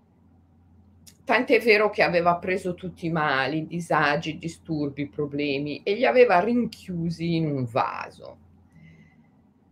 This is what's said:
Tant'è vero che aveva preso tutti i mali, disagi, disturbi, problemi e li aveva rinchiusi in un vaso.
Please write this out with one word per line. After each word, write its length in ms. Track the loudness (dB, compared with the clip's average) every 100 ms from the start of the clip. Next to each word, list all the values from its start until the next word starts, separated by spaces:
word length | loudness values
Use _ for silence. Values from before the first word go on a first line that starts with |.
| _ _ _ _ _ _ _ _ _ _ -20 _
Tant'è 360 | -2 0 4 4
vero 300 | 6 4 4
che 120 | 2
aveva 340 | 2 4 2 2
preso 380 | -2 -4 -4
tutti 320 | -6 -10 -8 -4
i 40 |
mali, 560 | -2 0 0 0 -2 -4
disagi, 720 | -6 -2 2 2 0 -4 -8
disturbi, 720 | -10 -12 -6 -4 -4 -6 -8
problemi 760 | -6 -6 -4 -2 -2 -4 -6
e 120 | -4
li 120 | 0 2
aveva 340 | 6 6 6
rinchiusi 920 | 2 0 -2 -6 -10 -6 -4 -4 -2
in 120 | 0 0
un 180 | -2
vaso. 760 | -2 -2 -2 -4 -12 -16 -20 -20 _ _ _ -20 -20 -20 _ _ _ _ _ _ _